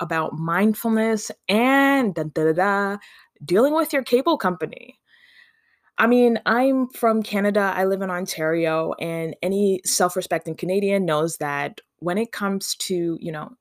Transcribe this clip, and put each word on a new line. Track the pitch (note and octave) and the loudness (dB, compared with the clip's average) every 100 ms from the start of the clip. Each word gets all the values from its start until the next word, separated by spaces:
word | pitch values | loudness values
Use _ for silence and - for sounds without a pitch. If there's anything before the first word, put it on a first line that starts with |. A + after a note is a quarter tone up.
about | D#3 D#3+ D#3+ D#3 | -4 -2 -4 -4
mindfulness | E3 E3+ G#3+ G#3+ A#3 A3 A3 A3 - - - | -2 2 2 2 0 0 0 -2 -4 -8 -2
and | G#3 B3 C4+ C#4 C#4 A#3 | 2 4 4 4 4 2
da, | E3+ | -2
da, | D#3 D#3+ | -4 0
da, | D#3+ | 2
da, | D#3+ G3 G3 G3+ G3+ - - _ _ | 4 2 2 0 -4 -10 -20 _ _
dealing | C#3+ F3 C4+ | 0 4 4
with | D#4 D#4 | 4 0
your | C#4+ | -2
cable | A#3+ A#3+ C#4 D#4+ | 2 2 4 2
company. | F#3+ F3 D#3+ - - - _ _ _ _ _ _ _ _ _ - | 0 -2 -6 -10 -20 -20 _ _ _ _ _ _ _ _ _ -2
I | A3+ | 2
mean, | B3 A#3+ A3+ - | 4 4 2 0
I'm | A3+ C4 C4 B3+ | 2 2 2 -2
from | - A#3 A3 | 0 0 0
Canada. | G#3+ G#3 G#3 G#3 G3 F#3 | -2 -2 0 2 0 0
I | |
live | F#3+ F#3+ | 0 0
in | F#3+ | -4
Ontario, | F3+ F#3 - D#3 E3 D#3+ D#3+ E3 - | -6 -6 -4 -2 0 0 -2 -4 -6
and | E3 E3 E3 - | -6 -6 -6 -6
any | F#3 G3 G3+ F#3+ | -2 2 2 0
self-respecting | - - F3+ - - E3 - | -2 0 0 0 -4 -4 -4
Canadian | D#3+ F3 F#3+ G3 G3 | -6 -2 0 2 2
knows | F3+ D3+ E3 - | 2 0 0 -2
that | D3 C#3+ C#3+ - - _ | -6 -4 -6 -10 -20 _
when | E3 F#3 | -4 -2
it | A#3 | -4
comes | - G3+ G3 - - | -4 -4 -4 -4 -8
to, | - F3+ E3+ E3 | -4 -2 -2 -4
you | E3+ | -8
know, | D#3 - - | -10 -12 -10